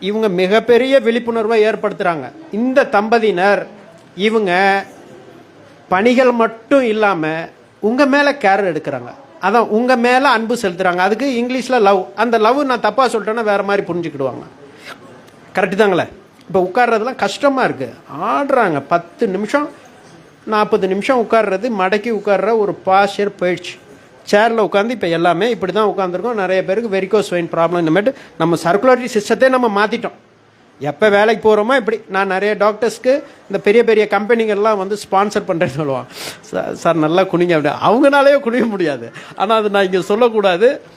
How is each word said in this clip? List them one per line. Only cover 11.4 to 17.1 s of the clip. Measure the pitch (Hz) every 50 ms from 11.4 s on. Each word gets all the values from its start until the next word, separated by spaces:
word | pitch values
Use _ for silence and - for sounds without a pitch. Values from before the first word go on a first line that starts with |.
| 233
இங்கிலீஷ்ல | 247 254 262 - - 254 247
லவ். | 208 196 202 196 196 - -
அந்த | - 220 240 233 226
லவ் | 214 220 247 285 294
நான் | 269 247 226
தப்பா | 180 208 208 - 262 240
சொல்லிட்டேன்னா | 240 226 208 214 220 233 226
வேற | 208 202 202 190
மாதிரி | 196 202 196 190 196 170
புரிஞ்சுக்கிடுவாங்க. | 175 165 160 143 135 135 131 120 120 - - - - - - - - - - - - - - - - - - - - - - -
கரெக்டு | 185 196 185 185
தாங்களே? | 190 220 202 185 160 127 - - - - _ _ _ -
இப்ப | - 170 190 180 185 180
உட்கார்றதுலாம் | 247 247 226 233 214 214 254